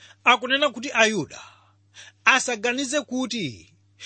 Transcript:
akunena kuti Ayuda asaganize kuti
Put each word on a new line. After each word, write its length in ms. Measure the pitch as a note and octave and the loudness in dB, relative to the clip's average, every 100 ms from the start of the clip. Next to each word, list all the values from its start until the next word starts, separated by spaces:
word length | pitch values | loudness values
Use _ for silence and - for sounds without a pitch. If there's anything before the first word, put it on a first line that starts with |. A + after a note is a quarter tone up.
| - - | -20 -2
akunena 460 | - B3 A#3+ C#4 D4 | 2 2 2 0 0
kuti 220 | - A3+ | -2 -4
Ayuda 480 | A#3 A3 G#3 C3+ - - - _ _ _ - - _ - | 2 2 2 -6 -12 -20 -20 _ _ _ -20 -20 _ 2
asaganize 760 | B3+ B3 A#3+ A#3+ B3 C4+ D4 | 2 0 -4 -2 -4 -2 -4
kuti 720 | - B3+ B3+ A#3+ D#3 G2+ E2 _ _ _ | -4 -4 -4 -4 -6 -8 -20 _ _ _